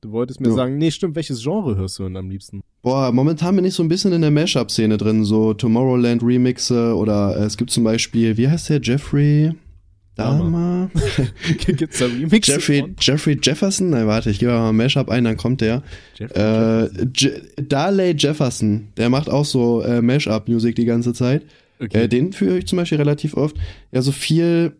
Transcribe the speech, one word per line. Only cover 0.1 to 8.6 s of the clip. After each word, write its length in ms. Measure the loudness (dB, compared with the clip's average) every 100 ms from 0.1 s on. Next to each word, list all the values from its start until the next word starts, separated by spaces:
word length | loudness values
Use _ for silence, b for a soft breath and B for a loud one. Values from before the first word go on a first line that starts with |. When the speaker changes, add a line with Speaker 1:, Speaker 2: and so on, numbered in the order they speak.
Speaker 1:
wolltest 280 | -4 -4 0
mir 80 | 0
Speaker 2:
Ja. 60 | 2
Speaker 1:
sagen, 220 | 0 0
nee, 140 | -2
stimmt, 240 | -2 -4 -4
welches 280 | -6 -6
Genre 320 | -4 -2 -2 -2
hörst 240 | -4 -6
du 40 |
denn 120 | -8 -8
am 140 | -10
liebsten? 320 | -12 -12 -16 -16 _
Speaker 2:
Boah, 300 | -2 0 2
momentan 440 | 2 2 0 0 2
bin 80 | 0
ich 80 |
so 100 | 0
ein 60 | 0
bisschen 240 | 0 0
in 80 | 2
der 100 | 2
Mashup-Szene 680 | 2 2 0 -2 0 2 2
drin, 280 | 2 0 2
so 280 | 2 2
Tomorrowland-Remixe 1400 | 0 0 2 2 2 2 2 2 2 2 0 0 0 2 0
oder, 400 | 0 2 0 0
äh, 60 |
es 140 | -2 -2
gibt 140 | -4
zum 120 | 0
Beispiel, 540 | 0 0 -2 0 2 2
wie 100 | 2
heißt 220 | 0